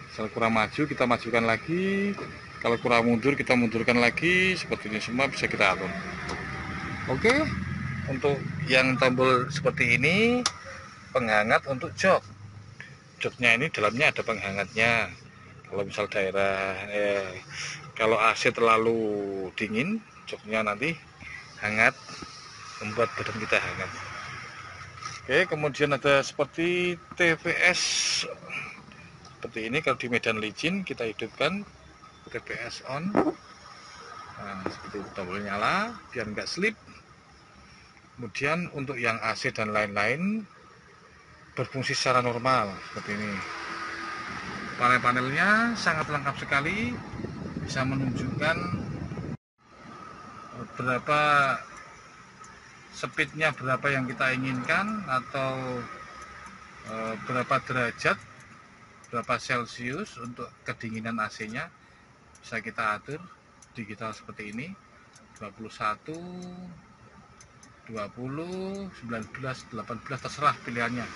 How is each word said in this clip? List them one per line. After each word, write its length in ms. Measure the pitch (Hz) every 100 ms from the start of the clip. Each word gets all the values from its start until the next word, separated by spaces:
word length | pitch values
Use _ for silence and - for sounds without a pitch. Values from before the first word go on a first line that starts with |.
misal 240 | - - 110 123
kurang 160 | 113
maju, 300 | 113 107 -
kita 240 | 147 135 123
majukan 400 | 117 117 117 117
lagi. 640 | 113 - 175 190 196 202 196 - - - -
Kalau 160 | 117 117
kurang 320 | 127 117 117
mundur, 240 | 117 127 147
kita 160 | - 127
mundurkan 480 | 117 113 113 120
lagi. 480 | 120 - 165 180 185
Seperti 400 | 180 - 110 107
ini 80 | 107
semua 320 | - 120 135
bisa 160 | - -
kita 240 | 110 101
atur. 160 | 90 95 92 - - - - - - - - - - -
Oke, 240 | 131 220 277 311 - - - - - -
untuk 320 | 135 143 139 - - -
yang 240 | 131 131
tombol 560 | 127 131 127 131 127 131
seperti 480 | - 127 117 123 117
ini, 480 | 143 190 233 247 233 - - - - - -
penghangat 560 | 135 113 107 107 156 139
untuk 240 | 131 160 -
jok. 240 | 190 160 - - - - - - - - - -
Joknya 400 | 117 - 120 113
ini 80 | 160
dalamnya 480 | - 104 113 151
ada 80 | 120
penghangatnya. 880 | 117 107 98 98 95 107 117 113 98 - - - - - -
Kalau 160 | 95
misal 240 | 98 107 104
daerah, 720 | 107 95 98 98 95 98 95 101
eh, 560 | 104 101 101 95 92 143 - - - - -
kalau 160 | 110
A 160 | 110 113 104
C 160 | 131
terlalu 960 | 117 117 110 113 113 110 104 101 98 92 -
dingin, 400 | 104 107 165 220 - - -
joknya 320 | 101 104 110
nanti 320 | 107 104 143 165 - - - - - -
hangat, 400 | 104 107 117 - - - - - - - - -
membuat 320 | 107 107 113 -
badan 240 | 110 107
kita 160 | 107 104
hangat. 320 | 92 90 95 - - - - - - - - - - - - - -
Oke, 240 | 139 180
kemudian 400 | 156 151 131 147
ada 320 | 135 143 139
seperti 720 | 127 - 139 - 170 180 180 170 - -
T 160 | 170
V 100 | 160 170 - 175
S. 80 | 175 - - - - - - - - - - - - - - -
Seperti 320 | - - 113 110
ini, 160 | 143
kalau 160 | 143 123
di 80 | 123
medan 320 | 117 117 110
licin 480 | 107 98 156 196 185
kita 240 | 135 117
hidupkan 560 | 104 113 - 139 202 202 - - - - - -
T 80 | 117
V 100 | -
S 320 | 101 120 - -
on. 240 | 139 180 208 311 - - - - - - - - - - -
Nah, 240 | 101 95 95
seperti 320 | - - 104
itu, 80 | 95 -
tombol 240 | 90 98
nyala 480 | 104 101 117 180 226 226 -
biar 160 | 123 107
nggak 160 | 104 95
slip. 320 | - 214 214 - - - - - - - - - - - - - -
Kemudian 480 | 117 - 139 170 170 147
untuk 240 | 135 123
yang 160 | 117 113
A 80 | 110
C 160 | 104 135
dan 240 | 117 107
lain-lain 720 | 107 104 101 107 139 190 220 202 - - - - - - - - - - -
berfungsi 400 | 127 135 123 135
secara 240 | 139 123
normal 480 | 123 117 127 127 104 92 -
seperti 240 | 104 98 104
ini. 160 | 107 98 - - - - - - - - - - - - - -
Panel-panelnya 960 | 123 127 123 123 127 147 190 214 233
sangat 360 | 226 185 156 151
lengkap 280 | 147 139 139
sekali, 560 | 135 139 151 202 240 247 - - - - - -
bisa 160 | - 135
menunjukkan 720 | 131 135 131 117 127 143 151 160 - - - - - - - - _ _ _ - - - - - - - - 123 120 -
berapa 440 | 127 123 - 151 151 143 135 120 - - - - - - - - - - - - -
speednya, 640 | - 127 - 147 151 156 -
berapa 320 | 127 127 143
yang 160 | 135
kita 320 | 127 123 135 131
inginkan, 680 | 135 127 123 170 208 214 165
atau, 720 | 127 - 139 135 131 127 123 117 - - - - - - - - - -
eh, 220 | 110 110 110
berapa 320 | - 127 123 135
derajat, 560 | - 127 117 - 156 196 - - - - - - - - -
berapa 220 | 120 110 120
Celcius 800 | - 123 113 - 123 135 - -
untuk 280 | 120 123 120 - -
kedinginan 520 | 123 113 110 113 117
A 80 | 107
C-nya. 400 | - 107 120 165 - - - - - - -
Bisa 200 | - 113
kita 400 | 110 107 110 104
atur 200 | - 151 185 - - - - -
digital 360 | 104 107 110
seperti 400 | - - 104 104
ini, 200 | 110 160 196 - - - - - -
dua 120 | 104
puluh 200 | 101 107
satu, 440 | - 107 104 - 160 180 180 180 180 180 165 - - - - - - - - - -
dua 240 | - 110 101
puluh, 800 | - 127 143 175 185 190 196 190 -
sembilan 280 | 117 117 107
belas, 340 | 131 131 120 -
delapan 300 | 110 104 113 -
belas, 160 | 131
terserah 320 | 127 - 143 131
pilihannya. 400 | - 120 117 123 107